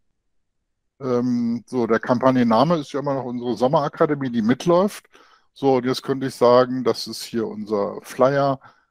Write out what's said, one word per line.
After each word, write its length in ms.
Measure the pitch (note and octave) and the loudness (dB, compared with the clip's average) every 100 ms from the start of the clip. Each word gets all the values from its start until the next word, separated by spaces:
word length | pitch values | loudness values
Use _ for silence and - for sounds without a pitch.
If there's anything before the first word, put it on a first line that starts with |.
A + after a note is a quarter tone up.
| _ _ _ _ _ _ _ _ _ - | _ _ _ _ _ _ _ _ _ -10
Ähm, 640 | C3 B2 B2 A#2+ A#2 A#2+ - | -2 -2 0 -2 -2 -4 -4
so, 220 | B2+ A2 | -2 2
der 120 | A2+ | 2
Kampagnenname 800 | - B2 C3 C3 A#2 A2+ D3+ E3+ | 2 2 2 4 4 4 4 0
ist 160 | C#3 | -4
ja 60 | C#3 | -6
immer 160 | C#3+ C3+ | -4 -6
noch 100 | B2 | -6
unsere 300 | A#2+ B2 G#2 | -6 -4 0
Sommerakademie, 760 | B2+ D#3 D3 - D#3 C#3+ C3+ | 0 0 -2 0 -2 -2 -4
die 140 | A#2 | -2
mitläuft. 600 | G#2+ B2+ F3 F3 G3+ - - _ _ _ _ | 0 0 2 2 0 -4 -20 _ _ _ _
So, 240 | - C#3 C3 | -4 0 2
und 80 | B2 | 0
jetzt 180 | C3 | -4
könnte 240 | - C3+ C3+ | -4 -4 -6
ich 80 | - | 2
sagen, 480 | A#2+ B2 B2+ B2+ | 6 6 4 0
das 240 | A#2 A2 - | -2 -2 -6
ist 160 | A2+ | -12
hier 240 | - A#2 G#2 | -8 -6 -6
unser 520 | G#2 G#2 G#2 G2+ G2+ | -8 -4 -2 -4 -8
Flyer, 560 | - - C3 C#3 C#3 C3+ - _ _ | -8 0 2 2 0 -2 -8 _ _